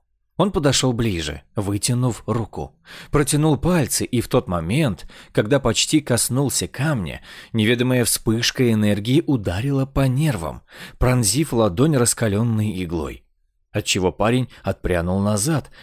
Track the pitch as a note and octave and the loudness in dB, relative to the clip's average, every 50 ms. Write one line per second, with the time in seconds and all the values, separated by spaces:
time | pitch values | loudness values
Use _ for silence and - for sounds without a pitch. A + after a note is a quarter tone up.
0 | _ _ _ _ _ _ _ - F3+ G#3 F#3 F#3+ D3 C#3+ B2 - - C3 A#2+ A2 | _ _ _ _ _ _ _ -2 0 0 0 0 0 2 2 2 0 0 0 0
1 | A#2 A2+ F#2 E2 D#2+ D#2 D2+ C#2+ - _ - A#2 G2+ G2 G2+ G#2 - - B2 A#2+ | 0 -2 -2 -2 -4 -6 -8 -10 -14 _ -8 -6 -4 -2 -4 -2 -2 -2 0 0
2 | B2+ B2+ G#2+ - - - A2 A#2 A2 - - - D2 - _ _ _ - - - | 0 -2 -2 -4 -4 -4 -4 -4 -4 -6 -8 -10 -10 -10 _ _ _ -20 -20 -20
3 | - - - D3 D3+ - - D3 D3+ D#3+ D3 - - D#3+ F#3 E3+ C3 F#2+ - - | -16 -2 0 0 2 2 2 2 4 2 2 2 2 2 2 2 2 0 0 -4
4 | G2+ - - A#2+ G#2 - - B2+ - - F2+ F2 D#2+ E2 G#2+ D#3 D#3+ A#2 F2 - | -4 -2 -2 -2 -2 2 0 0 0 2 -2 -2 -2 0 0 2 2 0 -2 -4
5 | - - - - - - - - A2 G#2 C#3 C#3 - A#2 G#2+ - - - - D#3 | -10 -18 -18 -20 -20 -6 -2 -2 0 2 2 2 2 0 0 0 -2 2 0 0
6 | C#3+ - B2 G#2+ - - A#2+ C3 C#3+ B2+ - - F#2 E2+ - - C3+ D#3+ D3+ A2+ | 2 2 0 0 0 -2 -2 -2 -2 -2 -2 -4 -6 -6 -6 -4 -2 -2 -2 -2
7 | F2+ C#2+ A#1+ - - - - - - - - A2+ G#2+ G#2+ B2 A#2+ B2 B2+ B2+ B2 | -4 -6 -8 -12 -14 -18 -20 -20 -20 -6 -2 0 2 2 2 2 2 0 2 2
8 | A#2 - - - - A#2+ A2 A#2 A#2 - - - C3 A#2+ A2 G#2+ G#2+ G#2 G2+ G2+ | 2 0 -2 -2 0 0 0 0 0 -2 0 0 2 2 2 2 2 2 2 0
9 | G2+ A#2 B2+ D3+ - - C#3+ A#2 F#2+ G2+ F2 F#2 A#2+ C#3+ C#3 C3+ C3+ C3+ - C#3 | 0 2 2 2 2 2 -2 -2 0 -2 -4 -2 -2 -2 0 -2 -2 -2 0 0
10 | C3+ C3 B2 C3+ D#3+ D#3 A#2 F#2 E2 D2 B1 - _ _ - - - - - - | 0 0 2 0 0 0 -2 -2 -4 -8 -8 -10 _ _ -20 -20 -20 -18 -4 0
11 | - B2 B2+ B2+ A#2 G2 A#2 C#3+ D#3+ - C#3+ A2+ A2 G#2 E2+ E2 C3+ E3 D3+ B2+ | 2 2 4 2 2 2 2 0 0 0 2 2 2 2 4 2 2 4 4 4
12 | A#2+ - - - A#2 A2 G2 G#2 A#2 A#2+ A2+ G#2+ G#2+ G#2+ F2 F#2 F#2 D#2+ E2+ E2+ | 2 2 0 0 0 0 2 2 0 0 0 0 0 -2 -2 -4 -4 -4 -4 -4
13 | C#2+ B1+ A1+ - _ _ _ _ _ _ _ _ _ _ - G#2 - - - G2+ | -4 -6 -8 -12 _ _ _ _ _ _ _ _ _ _ -6 -6 -2 -2 -2 0
14 | F#2 F2+ - - G2+ A2 B2 B2+ B2 - - - - G2 - - - F2+ F2+ E2+ | 0 0 0 2 0 2 2 2 0 -2 -8 -10 -6 -6 -6 -4 -2 -2 0 0
15 | E2+ F2 F#2 G2 G2+ G#2 G#2+ G2+ - D3+ E3 C3+ - - - - | 0 0 0 0 2 0 0 0 0 0 0 -2 -2 -6 -16 -20